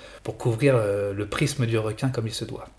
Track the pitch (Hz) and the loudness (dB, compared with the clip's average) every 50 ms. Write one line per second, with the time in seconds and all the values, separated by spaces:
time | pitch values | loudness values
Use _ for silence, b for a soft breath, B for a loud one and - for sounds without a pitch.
0 | B B B B - - - - - 127 113 110 143 139 131 117 107 101 101 101 | B B B B -10 -10 -8 -2 0 0 2 4 4 4 6 6 4 2 2 0
1 | 101 101 98 101 104 104 - - 151 135 - - 123 113 113 110 107 110 104 - | 0 -2 -2 -4 -4 -4 -2 0 0 0 2 0 0 2 2 2 0 0 -2 0
2 | - 131 127 120 113 110 - - 113 104 - - - - - | -2 0 0 0 -2 -2 -4 -6 -8 -8 -8 -10 -12 -14 -18